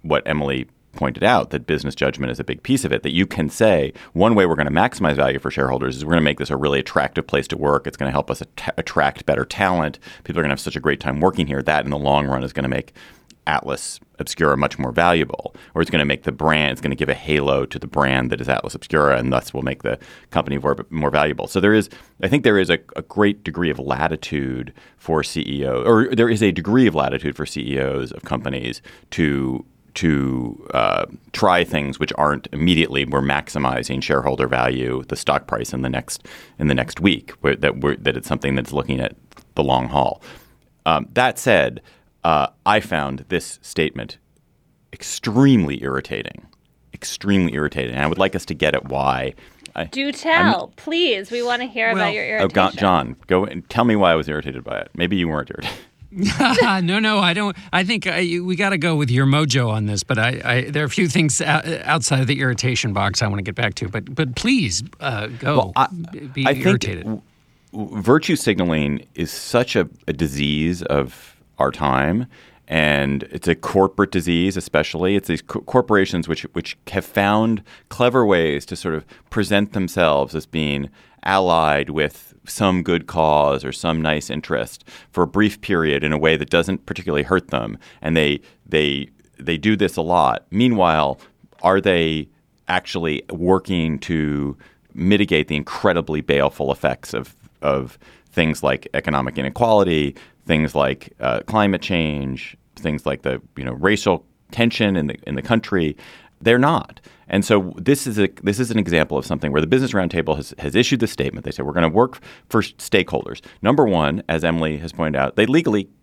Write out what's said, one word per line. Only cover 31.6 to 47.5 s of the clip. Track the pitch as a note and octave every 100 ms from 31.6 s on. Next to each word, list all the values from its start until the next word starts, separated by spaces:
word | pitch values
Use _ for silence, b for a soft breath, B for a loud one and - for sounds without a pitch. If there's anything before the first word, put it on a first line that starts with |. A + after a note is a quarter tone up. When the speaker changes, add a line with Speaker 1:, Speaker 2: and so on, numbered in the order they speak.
Speaker 1:
things | E2+ D2+ C#2+ C2
which | D#2 -
aren't | D2 C#2+ -
immediately, | D2 E2 D#2+ D#2+ C#2 C2
"We're | C#2
maximizing | C#2 C#2+ - D2+ C2 B1+ A#1+ C2
shareholder | - C#2+ C2 C2 C2
value, | B1+ B1 B1+ B1 B1+ C2
the | C2
stock | - C#2+ -
price | A1+ B1
in | C2
the | C2
next, | B1+ - - B B B B
in | D#2
the |
next | C2 B1 -
week," | F#2 C2+ - -
where, | D2 C2+
that | C#2+ C2+
we're, | C#2+ C#2
that | - B1+
it's | -
something | C#2+ C#2 C2+
that's | B1
looking | C#2+ C2+ C2
at | A#1+ - _ - -
the | -
long | C#2 B1+ B1+
haul. | C#2+ C2 - B B B B _ _ -
Um, | D#2 -
that | - B2+ -
said, | - G2 B1+ A#1 b b b _
uh, | E2 D2+ C#2 _ -
I | G#2+
found | - E2 C#2 C2+ C#2
this | F2+ - -
statement | - - D#2 - A1+ - _ _ _ _ _ _ _
extremely | - - - - A2 C#3 B2 D#2 C#2
irritating, | B1+ C2+ - G#1 G1+ - - _ _ _ _
extremely | - - - G2+ G2 F2